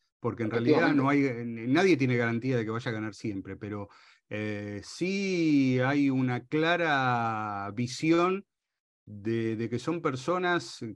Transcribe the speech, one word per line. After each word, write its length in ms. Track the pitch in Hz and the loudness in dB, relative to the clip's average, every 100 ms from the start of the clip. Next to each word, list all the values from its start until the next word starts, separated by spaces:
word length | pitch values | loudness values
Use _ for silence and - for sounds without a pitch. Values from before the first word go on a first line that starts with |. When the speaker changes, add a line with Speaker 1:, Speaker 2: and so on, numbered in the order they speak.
| _ _ | _ _
Speaker 1:
porque 240 | 120 104 | -6 -4
en 80 | 110 | -2
realidad 420 | 117 117 151 165 | 0 4 4 6
no 180 | 147 135 | 4 4
Speaker 2:
Efectivamente. 400 | 143 139 117 117 | 2 2 -2 -6
Speaker 1:
hay, 140 | 113 117 | -6 2
n-, 80 | |
nadie 240 | 143 190 151 | 4 6 4
tiene 180 | 131 120 | 4 2
garantía 420 | 117 113 123 127 | 2 0 0 -2
de 60 | |
que 60 | 107 | -2
vaya 220 | 113 123 | -4 -4
a 20 | |
ganar 220 | 110 107 104 | -6 -6 -6
siempre, 420 | 117 98 95 95 | -6 -6 -8 -10
pero, 320 | 104 104 98 - - _ _ | -8 -8 -10 -16 -20 _ _
eh, 520 | 107 107 104 104 104 | -6 -6 -6 -6 -10
sí 960 | - - 175 196 196 185 160 147 131 127 | -12 -6 -4 -2 -2 0 4 4 4 4
hay 320 | 131 143 143 | 2 2 2
una 340 | 131 127 123 123 | 2 0 -2 -2
clara 1300 | 156 160 175 170 143 131 120 117 110 107 101 101 | 0 2 2 2 2 2 2 0 -2 -4 -6 -6
visión 720 | 101 120 127 160 165 175 190 - _ _ _ _ _ - | -4 -6 -2 2 4 4 0 -6 _ _ _ _ _ -18
de, 480 | 104 104 117 113 110 | -10 -4 -2 -2 -2
de 140 | 113 | -4
que 100 | 120 | -4
son 220 | - 170 | -4 -2
personas 800 | 156 131 - 180 180 175 170 - 117 | -2 -4 -2 0 0 -2 -4 -12 -12